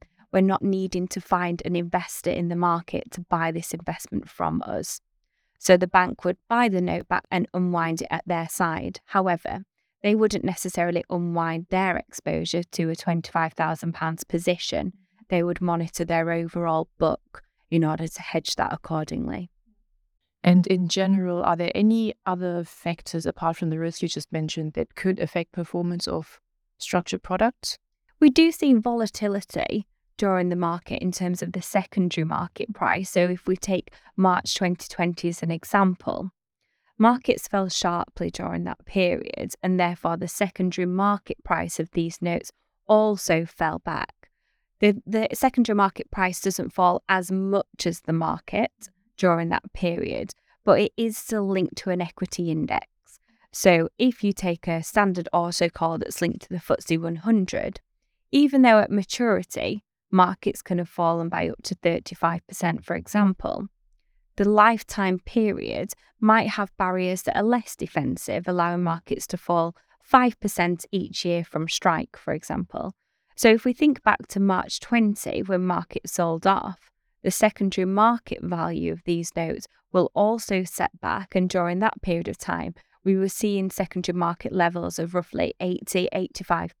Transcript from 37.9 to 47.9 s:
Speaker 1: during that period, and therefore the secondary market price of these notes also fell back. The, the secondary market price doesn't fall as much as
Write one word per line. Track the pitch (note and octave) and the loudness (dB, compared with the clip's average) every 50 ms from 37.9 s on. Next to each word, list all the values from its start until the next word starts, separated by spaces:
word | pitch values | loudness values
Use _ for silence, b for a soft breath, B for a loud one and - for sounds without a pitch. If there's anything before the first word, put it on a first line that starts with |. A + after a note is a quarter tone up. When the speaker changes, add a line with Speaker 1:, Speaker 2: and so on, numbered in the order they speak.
| F3 E3+ - - - - F3 E3+ | -2 -2 -4 -6 -8 -6 -6 -6
Speaker 1:
during | E3+ - F#3+ E3 E3+ E3 F3 | -6 -6 -6 -6 -4 -4 -4
that | F#3 - - - | -6 -8 -10 -12
period, | - - G3 F#3 F3 F3 - - - - - - - - - - | -4 0 2 2 2 2 0 -4 -8 -8 -8 -8 -8 -8 -6 -2
and | F#3 F#3 F3+ | 0 2 2
therefore | F3+ F3 F3 - - E3+ E3+ | 2 0 0 -2 -2 -2 -2
the | E3+ F3+ E3+ | -2 -4 -6
secondary | - - G#3 F#3+ - - F#3+ F#3 F3 - F3+ | -4 -4 -4 -4 -2 -2 -2 -2 0 -2 -2
market | F3+ F3+ F#3 G3 G#3 G#3 G3 _ - - - - | -2 0 2 2 2 2 0 _ -8 -12 -8 -4
price | - F3 E3 E3+ E3+ - - | -2 -2 -2 -2 -4 -4 -6
of | D#3+ E3+ | -6 -4
these | - - E3 E3 E3 - | -2 -4 -4 -4 -4 -6
notes | - F3 E3+ - - - - _ _ _ _ _ _ | -4 -2 -2 -4 -4 -8 -20 _ _ _ _ _ _
also | - G#3+ G#3+ G#3+ G#3+ G#3 F#3+ - - E3+ D#3+ E3+ E3 | 4 4 6 6 4 2 0 0 2 2 2 2 -2
fell | - - E3+ D#3 D#3+ E3+ | -4 -2 -2 -2 -2 -4
back. | - - D#3+ - - - - _ _ _ _ _ _ _ _ _ _ _ _ - | -6 -6 -6 -6 -6 -8 -12 _ _ _ _ _ _ _ _ _ _ _ _ 2
The, | - G#3 G3+ A3+ - - | 4 4 4 4 -2 -4
the | G3+ A3+ A3 - - | -2 0 0 -2 -2
secondary | - - C4 - - A#3 A3 G#3+ | 0 0 2 4 4 2 4 4
market | G#3 G3+ G3 - - - - | 4 4 2 2 -2 -12 -10
price | - - F#3+ F#3 F3+ - | -4 -2 -2 -2 -2 -2
doesn't | - G3 F#3 - F3+ - - | -2 -2 -2 -2 -4 -6 0
fall | - F#3 F3+ F3+ - - - | 4 4 4 4 4 2 0
as | F#3+ F#3+ F3+ F3 | 0 0 0 0
much | F#3+ F#3+ F#3+ G3 G3 G3+ - _ _ - - | -2 -2 0 2 0 0 0 _ _ -4 -2
as | F3+ | -2